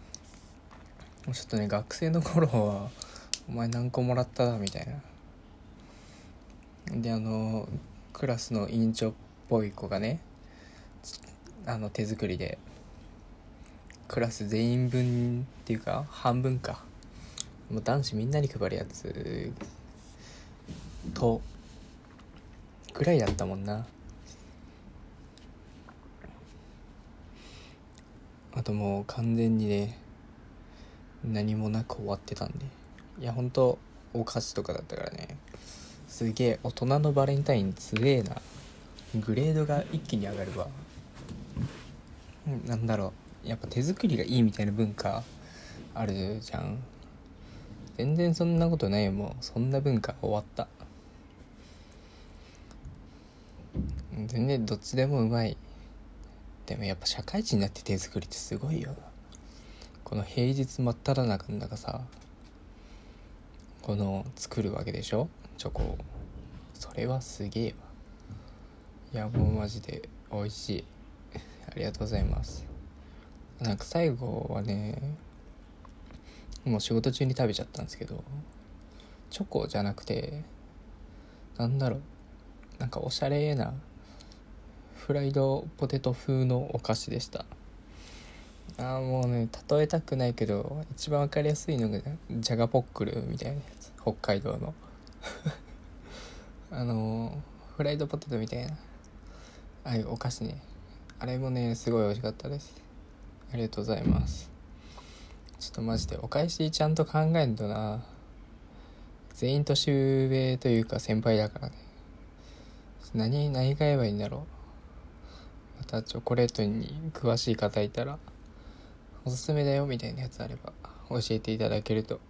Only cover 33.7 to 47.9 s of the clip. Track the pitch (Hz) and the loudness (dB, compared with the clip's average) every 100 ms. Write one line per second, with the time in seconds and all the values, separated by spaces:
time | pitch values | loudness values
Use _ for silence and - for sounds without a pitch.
33.7 | - - - - 117 113 117 - - 104 | 6 -2 -20 -4 -2 0 0 -2 -4 -2
34.7 | - - - - 80 - - - - - | -4 -6 -6 -6 -8 -10 -12 -14 -16 -14
35.7 | - - - - - 113 110 123 110 - | -16 -16 -16 -12 -2 0 4 4 4 0
36.7 | - 127 143 151 139 135 139 147 120 95 | 0 4 6 6 6 6 6 6 6 4
37.7 | 92 - 110 135 131 98 - - - - | 0 0 4 6 6 4 -2 -8 -16 -16
38.7 | - - - - 113 110 110 156 156 151 | -16 -18 -16 -4 -2 2 4 6 4 4
39.7 | 143 - 160 - 110 98 101 92 98 - | 2 2 -2 0 -2 0 -2 -4 -4 -4
40.7 | - - - - - - - - - - | -8 -14 -14 -16 -14 -12 -12 -8 -4 -4
41.7 | - - - - - - - 156 127 - | -4 -14 -16 -16 -18 -18 -8 -4 -2 0
42.7 | 113 113 107 95 - - - - 113 - | 0 2 2 0 -4 -16 -10 -6 -4 -2
43.7 | 123 143 196 208 113 - 123 110 - 104 | 2 2 4 4 4 4 8 8 6 2
44.7 | 104 107 104 98 107 - - - - - | 4 2 2 0 0 -4 -12 -16 -16 -14
45.7 | - - - 107 95 95 110 113 - 98 | -14 -8 -2 0 2 0 -2 -4 -4 -2
46.7 | 113 127 - - - - - - - - | -4 -6 -12 -18 -18 -18 -18 -16 -16 -14
47.7 | - - | -14 -8